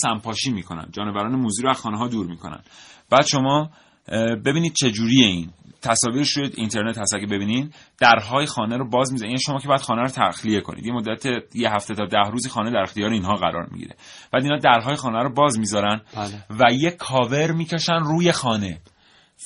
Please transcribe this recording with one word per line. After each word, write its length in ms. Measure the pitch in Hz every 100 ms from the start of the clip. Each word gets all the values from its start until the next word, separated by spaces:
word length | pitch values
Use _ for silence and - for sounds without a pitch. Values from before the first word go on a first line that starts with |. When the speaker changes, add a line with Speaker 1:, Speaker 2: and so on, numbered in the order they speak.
Speaker 1:
سمپاشی 480 | 131 113 113 104 135
می‌کنن، 380 | 107 82 85 78
جانوران 420 | 101 104 101 107
موذی 280 | 131 117 101
رو 80 | 131
از 100 | 131
خانه‌ها 280 | 117 104 123
دور 180 | 113 87
می‌کنن. 340 | 85 - - - - - - -
بعد 160 | 127 151
شما، 440 | 139 135 143 156 - _ _ -
اه، 280 | 110 113 113
ببینید 360 | 123 156 165 -
چه 100 | 131
جوریه 360 | 107 113 131 110
این. 240 | 90 85 - - -
تصاویرش 480 | 120 117 123 127 143
روی 200 | 143 135 -
اینترنت 420 | 110 113 110 110
هست 160 | 98
اگه 120 | 104 104
ببینین، 440 | 101 101 123 147 - - -
درهای 480 | 123 113 107 131 147
خانه 300 | - 107 120
رو 140 | 127
باز 220 | 123 131
می‌زنن. 160 | 131 107
یعنی 120 | 127
شما 180 | 147 135
که 100 | 139
باید 120 | 139
خانه 220 | - 117
رو 60 | 131
تخلیه 520 | 127 98 85 110 104
کنید. 260 | - - 107
یه 60 |
مدت 340 | 120 110 110 135 120 -
یه 160 | 113 113
هفته 240 | 104 -
تا 120 | 104 101
ده 240 | 104 101
روزی 180 | 117 117
خانه 220 | 117 107
در 120 | 117
اختیار 280 | 95 107 104
اینها 240 | 113 92
قرار 320 | 101 87 85 87
می‌گیره. 240 | 90 - - - - -
بعد 100 | 127
اینا 160 | 139 147
درهای 380 | 143 120 117 147
خانه 260 | 131 113
رو 120 | 120
باز 240 | 120 147 110
می‌ذارن 420 | 107 104 101 107 - 110
Speaker 2:
بله. 440 | 104 104 - 110
Speaker 1:
و 120 | 120
یه 180 | 127 165
کاور 640 | 175 - 131 117 139 165
می‌کشن 460 | 165 160 165 156 165
روی 340 | 151 165 175
خانه. 460 | 165 127 107 98 80 - _ _ _ _ -